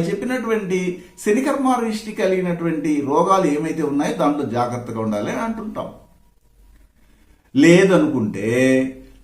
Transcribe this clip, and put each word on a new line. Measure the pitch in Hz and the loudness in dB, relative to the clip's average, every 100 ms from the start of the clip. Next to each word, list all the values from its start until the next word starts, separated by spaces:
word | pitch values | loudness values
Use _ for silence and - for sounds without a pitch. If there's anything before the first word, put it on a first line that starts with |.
| 170 | 0
చెప్పినటువంటి | 208 240 254 220 220 185 185 185 175 - - | -2 -4 -4 -2 -2 -2 -2 -4 -6 -12 -6
శని | 208 233 285 | 0 2 2
కర్మ | 285 262 247 | 0 0 0
రిష్టి | 226 214 214 208 | -2 -4 -8 -2
కలిగినటువంటి | 190 185 180 170 170 156 151 143 135 | 0 0 -2 -2 -2 -2 0 -2 0
రోగాలు | 156 185 190 165 147 | 0 2 2 2 0
ఏమైతే | 160 156 143 | -2 -2 -2
ఉన్నాయో | 143 151 - | 0 -2 0
దాంట్లో | 147 143 127 120 | 0 0 -2 -2
జాగ్రత్తగా | 120 120 113 110 | -2 -4 -8 -6
ఉండాలి | 110 104 107 | -4 -4 -4
అని | 123 226 | -6 -6
అంటుంటాం. | 110 107 - 90 - - _ _ _ _ _ _ - _ _ _ _ _ _ _ | -8 -10 -10 -12 -16 -20 _ _ _ _ _ _ -20 _ _ _ _ _ _ _
లేదనుకుంటే | 131 160 180 190 175 147 127 107 101 107 123 131 131 131 - - - | 4 8 8 6 4 2 0 -2 -4 -2 2 2 2 0 -6 -20 -8